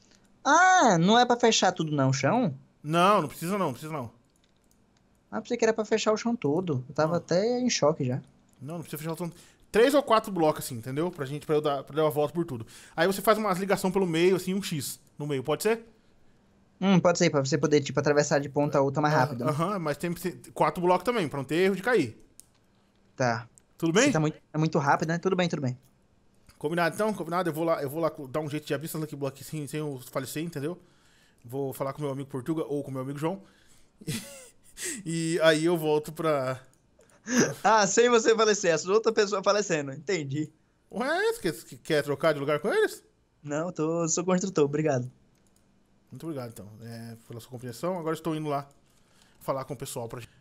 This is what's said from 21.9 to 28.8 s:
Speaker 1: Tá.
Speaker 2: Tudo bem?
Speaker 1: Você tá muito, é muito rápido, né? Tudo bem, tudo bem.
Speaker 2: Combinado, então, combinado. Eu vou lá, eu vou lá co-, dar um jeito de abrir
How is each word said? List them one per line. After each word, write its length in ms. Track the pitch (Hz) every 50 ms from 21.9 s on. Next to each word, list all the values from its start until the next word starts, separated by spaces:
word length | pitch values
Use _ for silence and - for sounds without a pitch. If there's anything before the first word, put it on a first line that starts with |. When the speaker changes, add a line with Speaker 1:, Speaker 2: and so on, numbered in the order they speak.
| 247 202 135 110 - - - _ _ - - _ _ _ _ _ _ _ _ _ _ _ _ _ _
Speaker 1:
Tá. 320 | - 131 120 117 117 120 - _ _ _ _ _ -
Speaker 2:
Tudo 160 | 165 165 160
bem? 120 | 208 269
Speaker 1:
Você 60 | 294
tá 80 | 233 160
muito, 180 | 156 151 151 - _ _ -
é 40 | 156
muito 200 | 156 160 - 160
rápido, 300 | 143 143 156 - - 151
né? 80 | 165 170
Tudo 180 | - 190 190
bem, 120 | 180 180 170
tudo 140 | 180 156
bem. 160 | 135 120 127 - _ _ _ _ _ _ _ _ _ _ _ _ _ _ _ -
Speaker 2:
Combinado, 380 | - 147 170 175 165 160 -
então, 180 | 196 214 220 208
combinado. 360 | - 160 160 170 180 185 170
Eu 40 | 143
vou 100 | 156 170
lá, 180 | 165 165 -
eu 80 | 143 131
vou 100 | 143 165
lá 100 | 165 147
co-, 180 | - - 143 127
dar 120 | 123 156
um 100 | 156 139
jeito 160 | 147 151 151
de 80 | - 147
abrir 140 | 135